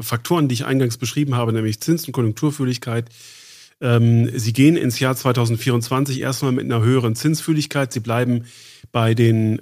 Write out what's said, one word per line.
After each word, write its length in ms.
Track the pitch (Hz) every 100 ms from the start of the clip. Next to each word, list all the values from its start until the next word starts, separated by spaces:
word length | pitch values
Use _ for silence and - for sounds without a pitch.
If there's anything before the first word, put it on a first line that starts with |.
Faktoren, 460 | 117 117 - 175 143
die 60 |
ich 120 | 117 -
eingangs 320 | 135 127 113
beschrieben 380 | 120 - 143 123
habe, 160 | 113
nämlich 300 | 113 110 107
Zins 240 | - 165 151
und 60 |
Konjunkturfühligkeit. 960 | 127 113 107 151 143 127 123 - 117 117 - - - - - - -
Ähm, 500 | 127 120 117 117 120 127
sie 140 | 113
gehen 240 | 113 143 170
ins 220 | 127 113
Jahr 160 | 131 131
zweitausendvierundzwanzig 1040 | 131 123 117 113 - 120 117 131 139 131
erstmal 320 | 127 131 139
mit 100 | 127
einer 180 | - 117
höheren 320 | 110 131 117 113
Zinsfühligkeit. 760 | 151 156 - 156 - 143 135
Sie 80 | 123
bleiben 460 | 110 117 123 120 120 - - - -
bei 200 | 123 113
den, 460 | 113 117 110 110 110